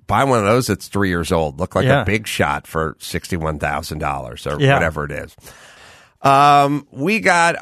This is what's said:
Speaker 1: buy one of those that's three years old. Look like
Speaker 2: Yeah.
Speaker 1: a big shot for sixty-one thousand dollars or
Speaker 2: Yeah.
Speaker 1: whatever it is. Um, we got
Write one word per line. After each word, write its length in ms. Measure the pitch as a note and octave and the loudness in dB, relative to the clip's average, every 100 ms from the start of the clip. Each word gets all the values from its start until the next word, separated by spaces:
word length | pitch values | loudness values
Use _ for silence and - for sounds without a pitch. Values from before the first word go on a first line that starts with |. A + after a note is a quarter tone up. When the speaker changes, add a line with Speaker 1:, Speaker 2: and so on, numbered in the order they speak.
| - | -2
Speaker 1:
buy 180 | G#2 | 0
one 140 | C#3 A#2+ | 2 2
of 60 | |
those 220 | G2+ B2 B2 | 2 2 0
that's 220 | F#2+ - | -4 -4
three 200 | G2+ G2 | -2 0
years 240 | F2 D#2+ | -2 0
old. 260 | E2+ D2+ C#2 | 0 -2 -4
Look 160 | F2+ | -4
like 120 | F#2+ B2+ | 0 2
Speaker 2:
Yeah. 160 | C#3 | 2
Speaker 1:
a 20 | |
big 220 | F#2+ G#2+ G#2 | 0 -2 -4
shot 400 | - D#2 D2 - | -2 -2 -2 -4
for 300 | D#2+ D#2+ - | -4 -4 -6
sixty-one 580 | - F2 - F2 D#2 D2+ | -8 -8 -6 -4 -4 -4
thousand 400 | D2 C#2+ D#2 D#2 | -4 -4 -6 -6
dollars 480 | D2+ C#2 B1 - - | -6 -6 -10 -10 -8
or 140 | D2 | 0
Speaker 2:
Yeah. 140 | C3+ | 2
Speaker 1:
whatever 300 | C#3 E2 D2+ D2 | 2 0 -4 -6
it 40 | |
is. 220 | C#2+ - - - - - - - - _ _ | -8 -12 -18 -20 -20 -20 -20 -20 -20 _ _
Um, 640 | C#3 C#3 C#3+ C#3+ C#3+ C#3+ - | 2 6 6 6 4 0 -6
we 280 | A2+ D#3+ G#3+ | -6 -2 0
got 360 | F#3 F3 E3+ - | 2 2 2 2